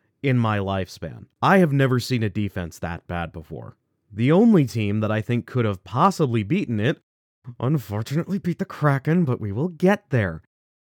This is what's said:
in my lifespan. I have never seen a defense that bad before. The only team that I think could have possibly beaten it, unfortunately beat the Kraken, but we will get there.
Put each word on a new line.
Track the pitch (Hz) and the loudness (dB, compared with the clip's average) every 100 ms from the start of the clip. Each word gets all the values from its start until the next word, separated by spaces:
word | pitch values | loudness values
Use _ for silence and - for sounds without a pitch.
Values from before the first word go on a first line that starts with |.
| _ _ | _ _
in | 139 127 | 0 2
my | 113 104 | 2 0
lifespan. | 95 95 92 - - 117 - _ | -2 -2 -4 -10 -14 -14 -20 _
I | 139 196 | 4 4
have | 175 | 4
never | 139 135 127 | 4 2 2
seen | - 127 | 0 -2
a | 110 | -2
defense | 101 101 - 85 - | -2 -4 -4 -8 -8
that | 85 85 - | -8 -8 -8
bad | 87 82 | -6 -6
before. | 85 78 73 58 - _ _ _ | -10 -14 -14 -16 -20 _ _ _
The | 101 123 | -2 2
only | 170 233 208 131 | 6 6 6 4
team | 117 104 107 | 0 -2 0
that | 107 | 0
I | 110 | -2
think | 107 120 - | -2 -4 -2
could | 127 | -2
have | 110 98 | -2 -2
possibly | - 120 185 185 151 117 | -6 0 0 2 0 0
beaten | 101 175 170 110 | 0 -2 -2 -2
it, | 110 175 _ _ _ _ - 120 | -2 -2 _ _ _ _ -20 -6
unfortunately | 120 151 113 104 110 143 170 190 | -2 -2 -2 -6 -4 -6 -4 -4
beat | - 165 | -4 -6
the | |
Kraken, | - - 151 139 - 170 | -8 -2 0 0 0 0
but | 160 123 | 0 -2
we | 107 | -4
will | 98 180 | -4 -6
get | 160 180 202 _ | 0 2 2 _
there. | 131 98 82 - _ _ _ | 0 0 -4 -14 _ _ _